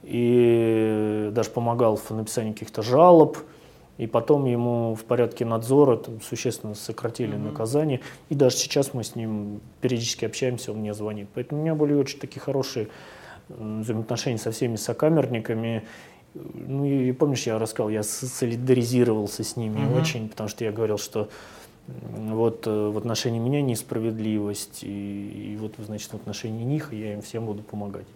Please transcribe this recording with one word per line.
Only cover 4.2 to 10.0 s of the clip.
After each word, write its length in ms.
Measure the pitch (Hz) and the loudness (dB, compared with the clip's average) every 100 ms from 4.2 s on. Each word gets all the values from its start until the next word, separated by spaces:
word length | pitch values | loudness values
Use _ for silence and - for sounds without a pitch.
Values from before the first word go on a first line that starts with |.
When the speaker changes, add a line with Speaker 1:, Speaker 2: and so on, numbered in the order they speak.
| 117 147 135 | 4 4 4
Speaker 1:
ему 480 | 120 120 120 117 | 2 2 0 0
в 100 | 110 | -4
порядке 400 | - 120 117 - | 0 2 2 0
надзора 520 | 117 113 117 139 143 113 | -2 -2 4 6 8 6
там 240 | - 110 | 0 -12
существенно 520 | - 117 123 - 107 | -10 -4 -4 -4 -10
сократили 600 | 104 - 107 117 113 117 104 | -10 -10 -6 -8 -4 -6 -4
Speaker 2:
Мгм. 80 | |
Speaker 1:
наказание. 560 | 107 - 113 143 156 131 - - - | -6 -4 -2 0 0 -2 -6 -18 -6
И 40 | |
даже 220 | 143 127 - | 4 4 4
сейчас 380 | - 143 135 | 0 0 0
мы 100 | 127 | -2
с 100 | 107 | -6
ним 460 | 120 113 107 104 104 - - | -6 -4 -4 -6 -10 -14 -4
периодически 420 | 127 120 | -2 0